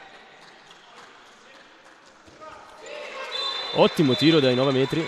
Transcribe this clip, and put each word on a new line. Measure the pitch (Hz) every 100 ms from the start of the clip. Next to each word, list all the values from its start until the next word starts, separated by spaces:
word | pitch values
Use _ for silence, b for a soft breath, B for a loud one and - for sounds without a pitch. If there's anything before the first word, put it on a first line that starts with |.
| - - - - - - - - - - - - - - - - - - - - - - - - 311 302 - - - 587 - - - - - - -
Ottimo | 151 - - 143 120
tiro | 147 160
dai | 131 127
nove | 139
metri. | 131 135 151